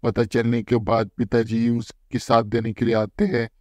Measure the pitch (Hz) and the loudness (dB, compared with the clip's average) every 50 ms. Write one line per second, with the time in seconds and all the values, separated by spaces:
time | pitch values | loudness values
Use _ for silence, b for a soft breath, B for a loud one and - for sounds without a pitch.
0 | - 120 104 - 120 104 - 120 113 117 120 117 107 - 123 120 107 - 117 113 | -2 -2 0 0 0 2 2 0 2 2 0 0 0 0 0 0 2 2 0 0
1 | 113 98 _ - 123 101 - 117 117 113 113 113 117 120 120 117 113 - - _ | 0 -2 _ -6 -4 0 2 0 0 2 0 0 0 0 0 -2 -4 -8 -14 _
2 | _ _ - - - - 127 117 110 104 107 117 110 117 107 - 123 113 117 110 | _ _ -8 -8 -2 2 2 2 2 2 -2 -4 -2 -4 -4 -2 -2 0 0 0
3 | 107 104 _ - 208 196 185 117 113 110 _ _ | -2 -2 _ -2 -2 0 0 -2 -2 -4 _ _